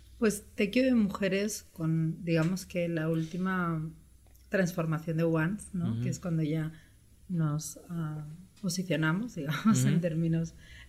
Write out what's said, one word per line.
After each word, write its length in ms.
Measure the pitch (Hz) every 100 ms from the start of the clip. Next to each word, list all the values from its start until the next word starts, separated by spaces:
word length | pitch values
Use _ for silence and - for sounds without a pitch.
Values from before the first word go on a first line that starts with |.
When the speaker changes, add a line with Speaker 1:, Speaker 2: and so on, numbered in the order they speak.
| - -
Speaker 1:
Pues 260 | 226 208 -
Tequio 280 | - 208 240
de 120 | 262
Mujeres 720 | 247 202 - 196 190 208 - -
con, 500 | - 160 160 160 160
digamos 400 | 170 165 160 185
que 240 | - 180 170
la 220 | 165 160
última 760 | 165 160 175 185 185 170 160 160 160 - - - - -
transformación 680 | 202 185 180 160 156 - 160
de 60 |
Once, 420 | 165 160 156 208 -
¿no? 180 | 185 170
Speaker 2:
Ujú. 100 | 113
Speaker 1:
Que 60 | 123
es 100 | 127
cuando 240 | 185 165
ya 300 | 156 160 156 156 - - - - -
nos, 500 | 175 156 147 156 - -
ah, 360 | 170 156 151 151 165 185 -
posicionamos, 720 | 196 170 185 151 156 175 240
digamos, 460 | 180 147 - 220 196
Speaker 2:
Ujú. 80 | 127
Speaker 1:
en 120 | -
términos 540 | 175 160 165 165 165 - - -